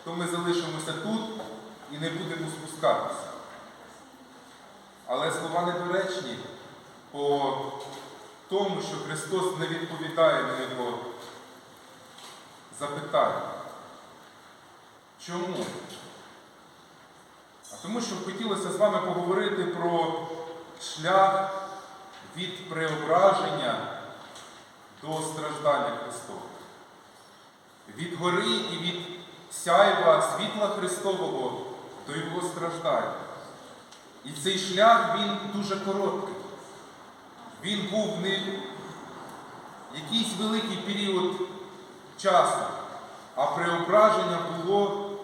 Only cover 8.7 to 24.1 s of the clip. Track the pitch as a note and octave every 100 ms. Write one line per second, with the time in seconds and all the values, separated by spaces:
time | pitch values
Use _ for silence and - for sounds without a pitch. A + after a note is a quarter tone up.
8.7 | D#3+ - C#3+ C#3+ D#3 - F#3 F#3 D#3 D#3+
9.7 | E3 E3 D#3+ D#3 E3 D#3+ C#3 C3 C3 B2+
10.7 | B2+ A#2+ A#2 A#2 - - - - - -
11.7 | - - - - - - - - - -
12.7 | - D3 C#3+ - D3 B2 - - - -
13.7 | - - - - - - - - - -
14.7 | - - - - - - F3+ F3+ F3 -
15.7 | - - - - - - - - - -
16.7 | - - - - - - - - - -
17.7 | - F3 A#3+ - F#3+ A#3 - A3+ F#3+ F3+
18.7 | - G#3 - F3+ F3+ F3 G3 G#3 G3 F3
19.7 | E3+ E3+ E3+ D#3+ E3 E3 - - - -
20.7 | - - D#3 D#3+ F#3+ G3 F#3+ G3 F#3+ F#3+
21.7 | F#3+ - - - - - E3 F#3 - F3+
22.7 | D#3+ D#3+ D#3 D3 F3 G3 - - - B2
23.7 | A2 - - -